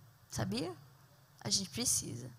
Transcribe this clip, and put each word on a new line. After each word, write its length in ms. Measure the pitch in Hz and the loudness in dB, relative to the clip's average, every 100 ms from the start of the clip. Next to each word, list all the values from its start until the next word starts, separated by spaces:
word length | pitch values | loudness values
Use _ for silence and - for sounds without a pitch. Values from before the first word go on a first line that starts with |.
| - - - | -20 -20 -8
Sabia? 440 | - 190 220 330 339 - - - - - - | -2 0 0 -2 -6 -14 -20 -20 -20 -20 -12
A 80 | - | 0
gente 220 | 202 185 | 2 2
precisa. 600 | 226 247 - - 117 127 | 0 2 2 2 -6 -8